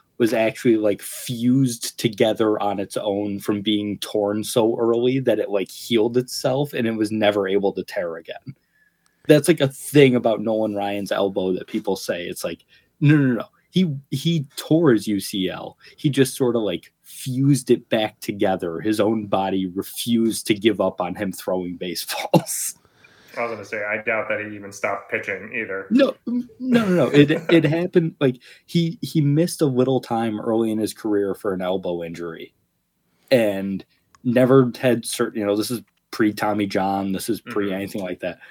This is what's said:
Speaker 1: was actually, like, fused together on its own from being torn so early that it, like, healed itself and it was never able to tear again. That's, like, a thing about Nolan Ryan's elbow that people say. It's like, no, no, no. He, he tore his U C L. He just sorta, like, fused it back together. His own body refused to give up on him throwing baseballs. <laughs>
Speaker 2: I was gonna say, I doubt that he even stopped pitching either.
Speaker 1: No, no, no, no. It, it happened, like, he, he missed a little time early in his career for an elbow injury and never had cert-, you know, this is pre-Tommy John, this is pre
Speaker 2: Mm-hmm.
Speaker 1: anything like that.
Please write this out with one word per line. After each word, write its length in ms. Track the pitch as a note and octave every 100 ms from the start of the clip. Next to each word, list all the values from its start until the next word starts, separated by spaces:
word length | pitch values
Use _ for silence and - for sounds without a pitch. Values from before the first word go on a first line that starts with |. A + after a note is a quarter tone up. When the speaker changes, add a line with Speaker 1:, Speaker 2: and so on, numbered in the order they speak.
| _ -
Speaker 1:
was 160 | A2+
actually, 420 | A#2 A2 - B2 A2
like, 240 | G#2+ G2+
fused 1000 | - - - A#2 B2 C3+ B2+ A#2 - -
together 600 | A#2 G2+ A2+ A2 A2 G#2+
on 180 | G2+ G2
its 160 | G2 -
own 420 | G#2+ G2+ G#2 G2
from 220 | - G#2
being 360 | G#2+ G#2 G#2 G2
torn 460 | - G#2+ G2+ G#2+
so 320 | G#2 B2 A2 -
early 420 | A#2 A#2 B2+ C3+
that 180 | B2 G#2+
it, 100 | G2
like, 220 | G2+ F#2
healed 460 | - - A2+ A2+ B2
itself 560 | C3 - C3+ C3+ C#3+
and 140 | - A2+
it 100 | A2+
was 140 | G#2+
never 360 | A2 G#2 G#2 F#2+
able 240 | G2+ G2
to 120 | F#2
tear 320 | - G2+ F2 E2
again. 380 | - - C3+ - _ _ _ _ _ _ -
That's, 180 | D3+ D#3+
like, 120 | D#3+
a 80 | C3+
thing 460 | - - D3 C3+ A#2+
about 240 | A2+ G#2+
Nolan 340 | A2 A2 G#2+
Ryan's 380 | G2+ G2+ G2+ F#2+
elbow 400 | G2+ G2 G2 F#2
that 140 | F#2 -
people 280 | A2 G2+ F#2
say. 300 | - F2 F2+
It's 160 | F2+
like, 200 | F2+ E2 _ _ _ -
no, 160 | D3 D3+
no, 180 | C3
no. 100 | A2+ - _ _
He, 240 | F#3 F3 C#3 -
he 360 | C#3 E3 E3 C3+ -
tore 360 | - D#3+ D#3
his 140 | G#2+ G#2+
U 140 | G2+
C 280 | - G2 F2+
L. 260 | F2+ - - - -
He 120 | D3+
just 260 | C3+ C3
sorta, 240 | - B2 A2+
like, 340 | G2+ E2+ - _
fused 680 | - - C3+ B2+ C#3 C#3 -
it 180 | A#2 -
back 280 | A#2 G#2+ _
together. 600 | - G2+ G2 F#2 F2 E2
His 180 | G#2+ G#2+
own 280 | G#2 A2 G2+
body 400 | G2+ F#2+ F#2+ F#2
refused 800 | F#2+ - - A#2+ A#2 A2+ G2 -
to 60 |
give 260 | G#2 A2 G2
up 200 | F#2+ -
on 140 | F2+
him 160 | F2+ G2
throwing 440 | - - F#2 F2+ F2
baseballs. 1000 | F2+ E2+ - - - - - - - -
<laughs> 40 | _ _ _ _ - B2+
Speaker 2:
I 60 |
was 100 | A#2
gonna 120 | G#2
say, 200 | G2 G#2+
I 140 | G#2 A2
doubt 260 | A2+ A2 G#2
that 100 | G#2+
he 120 | G#2 G#2
even 160 | G2+
stopped 380 | - G#2 G2+ -
pitching 400 | A2 - F#2 G2
either. 320 | A#2+ F#2+ F#2+ -
Speaker 1:
No, 220 | B3 B3+ - A#3
no, 160 | B3 - -
no, 280 | B3+ A#3 G3
no. 180 | F3 B2
It, 220 | D3 D3 D#3+ -
it 100 | E3
happened, 540 | D3 E3 F3+ F#3 D#3+ -
like, 200 | C3+ B2 - - _
he, 320 | E3+ E3 A3+
he 180 | - D#3+
missed 400 | C#3+ D3 E3+ -
a 40 | D3
little 340 | B2 B2+ B2+
time 400 | - A2+ A2+ G#2
early 320 | A#2 A2+ A2+
in 60 | G#2+
his 140 | G2+
career 400 | - G#2+ G#2 G2 F#2
for 160 | G#2
an 80 | F#2
elbow 400 | F#2 F#2+ F2+ E2+
injury 500 | E2 E2+ E2+ E2 - _ _ _ _ _ _ _ -
and 540 | B2 G#2+ G2 G2 F#2+ - _ _ _
never 480 | B2 A#2+ B2+ C3+ B2 -
had 220 | B2+ A#2
cert-, 320 | - - A#2+ A2
you 80 | G#2
know, 80 | G#2
this 140 | G2+
is 120 | A#2 - _ _
pre-Tommy 560 | - A2 G#2 G#2+ G#2+ G2
John, 460 | G2 F#2+ G2 G2
this 160 | F#2 -
is 120 | G#2+
pre 240 | B2 A2 G2+
Speaker 2:
Mm-hmm. 80 |
Speaker 1:
anything 280 | F#2+ G2 G#2+
like 180 | F2+ F2
that. 180 | F2+ - -